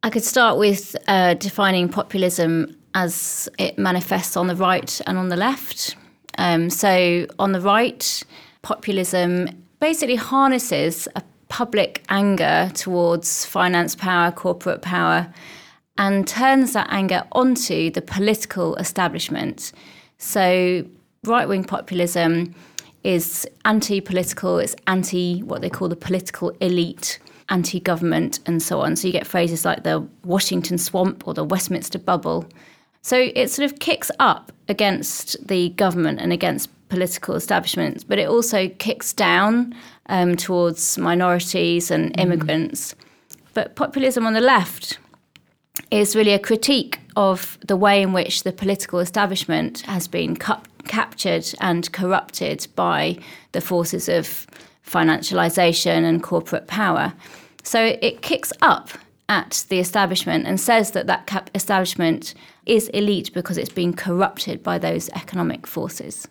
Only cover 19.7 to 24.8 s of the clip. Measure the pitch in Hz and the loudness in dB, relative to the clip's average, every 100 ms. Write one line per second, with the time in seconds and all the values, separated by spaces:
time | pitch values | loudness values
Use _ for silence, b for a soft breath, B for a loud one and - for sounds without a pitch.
19.7 | - B B B B - 214 185 185 180 | -16 B B B B -4 2 4 4 2
20.7 | 180 - - _ _ 208 233 - 196 185 | 0 -4 -14 _ _ 0 0 2 0 -2
21.7 | 196 - 180 175 175 165 170 175 B B | -6 -4 -2 0 2 2 2 0 B B
22.7 | B B B - 180 165 - - _ 214 | B B B 0 0 0 -6 -8 _ 2
23.7 | 214 208 202 196 185 180 - 185 175 214 | 2 2 -2 0 -2 -2 -4 -2 0 0
24.7 | - | -4